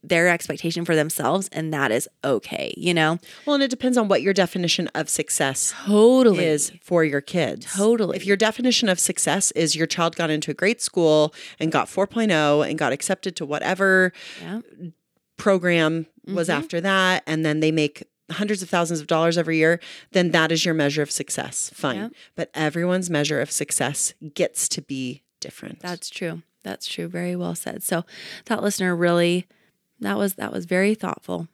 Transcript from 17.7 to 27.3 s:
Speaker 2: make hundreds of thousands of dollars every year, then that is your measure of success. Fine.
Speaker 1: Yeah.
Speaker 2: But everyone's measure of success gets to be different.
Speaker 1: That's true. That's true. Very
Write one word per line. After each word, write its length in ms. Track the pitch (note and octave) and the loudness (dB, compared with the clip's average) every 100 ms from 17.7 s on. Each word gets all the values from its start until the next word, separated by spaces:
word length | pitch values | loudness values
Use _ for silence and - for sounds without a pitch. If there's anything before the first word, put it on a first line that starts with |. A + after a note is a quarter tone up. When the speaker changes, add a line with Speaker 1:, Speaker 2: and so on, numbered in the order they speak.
Speaker 2:
make 320 | D#3+ D3+ - - _ _ | 2 0 -4 -20 _ _
hundreds 320 | E3+ G#3 G#3 | -6 -4 -4
of 60 | F#3 | -2
thousands 300 | F3+ E3 E3 | 0 0 -2
of 80 | D3 | 0
dollars 300 | D#3+ E3 E3+ | 2 2 2
every 180 | E3 D#3+ | 0 2
year, 240 | D#3+ E3+ - - - | 4 2 -4 -20 -4
then 200 | F#3+ F3 | 0 2
that 200 | E3 D#3+ | 4 2
is 140 | E3 F3 | 2 0
your 80 | |
measure 280 | D#3+ C#3+ D3+ | 2 0 0
of 100 | C#3+ | -4
success. 600 | - C#3 - - - - | -4 -6 -6 -6 -6 -8
Fine. 220 | - C#3+ C3 | -4 -4 -4
Speaker 1:
Yeah. 140 | A3 - - - | -8 -12 -18 -10
Speaker 2:
But 160 | E3 | -8
everyone's 560 | - D#3 E3 F3 F#3 F3 | -2 -2 0 -2 -2 0
measure 300 | D#3 D3 C#3+ | -2 0 -2
of 120 | C#3+ | -2
success 640 | - - - B2+ C#3+ - - D#3+ | -4 -4 -2 -2 -2 -6 -6 -16
gets 340 | - F3 - - | -2 -2 -2 -4
to 140 | - | -6
be 420 | - C3+ B2+ C#3 _ _ | -8 -8 -8 -12 _ _
different. 400 | - - - - | -18 -14 -16 -14
Speaker 1:
That's 300 | F3+ F3 - | -12 -12 -12
true. 320 | - E3+ E3 _ _ | -10 -8 -10 _ _
That's 240 | - - - | -14 -12 -10
true. 200 | - E3+ | -10 -8
Very 300 | F3 F3+ | -6 -6